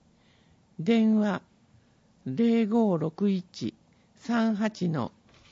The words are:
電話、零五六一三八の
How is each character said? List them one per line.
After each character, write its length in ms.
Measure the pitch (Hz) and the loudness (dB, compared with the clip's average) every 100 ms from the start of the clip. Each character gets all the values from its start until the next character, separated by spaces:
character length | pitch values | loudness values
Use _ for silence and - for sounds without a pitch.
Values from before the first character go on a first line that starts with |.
| _ _ _ _ _ _ _ - | _ _ _ _ _ _ _ -6
電 400 | 160 233 220 214 | 0 2 4 2
話、 240 | 208 185 - _ _ _ _ _ _ _ | 0 -2 -8 _ _ _ _ _ _ _
零 420 | 131 131 233 233 214 | -8 0 2 2 2
五 300 | 233 214 170 | 2 2 0
六 320 | 160 - 202 | -2 -2 0
一 460 | 190 - - 113 - _ _ _ _ | 0 -4 -10 -10 -10 _ _ _ _
三 400 | - 233 226 202 | -4 0 0 0
八 320 | 214 220 180 | -4 -2 -4
の 240 | 156 107 - _ - - | -2 -6 -10 _ -20 -20